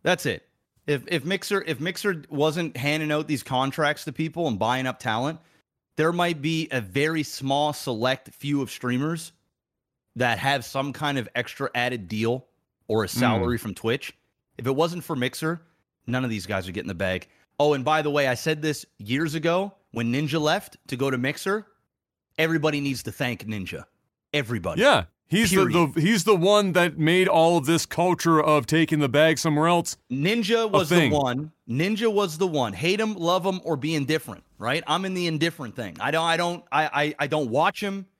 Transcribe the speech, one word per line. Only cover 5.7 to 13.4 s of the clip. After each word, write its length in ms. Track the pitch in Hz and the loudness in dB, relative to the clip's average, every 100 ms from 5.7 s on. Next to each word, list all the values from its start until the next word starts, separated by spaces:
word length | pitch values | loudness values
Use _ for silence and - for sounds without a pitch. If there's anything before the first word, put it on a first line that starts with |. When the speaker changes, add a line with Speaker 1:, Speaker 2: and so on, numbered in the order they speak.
| _ _ - | _ _ 0
Speaker 1:
there 160 | 160 | 0
might 300 | 175 175 160 | 2 0 0
be 240 | 147 160 160 | -2 -2 -2
a 80 | 131 | -4
very 420 | 98 139 151 160 | -2 0 0 0
small 500 | 143 - 135 139 151 | -4 -6 -2 0 0
select 560 | 143 - 110 127 131 - - | -2 -4 0 0 0 -6 -10
few 260 | 143 143 | -2 -2
of 80 | 123 | -2
streamers 600 | - 123 123 151 165 - _ _ _ _ _ _ _ _ 117 | -4 -2 -2 -2 -4 -10 _ _ _ _ _ _ _ _ -2
that 200 | 123 110 | 0 0
have 260 | 135 139 | 0 0
some 300 | 113 135 139 | -2 -4 -4
kind 240 | - 151 139 | -4 -2 -2
of 100 | 110 | -4
extra 380 | 120 120 - 135 | -6 -6 -6 -4
added 340 | 123 123 123 87 | -2 -2 -4 -6
deal 380 | 107 113 127 - _ _ _ - | -2 0 -2 -6 _ _ _ -2
or 160 | 110 | 0
a 40 | 101 | 0
Speaker 2:
Mm. 100 | 120 | 0
Speaker 1:
salary 400 | 120 107 | 2 2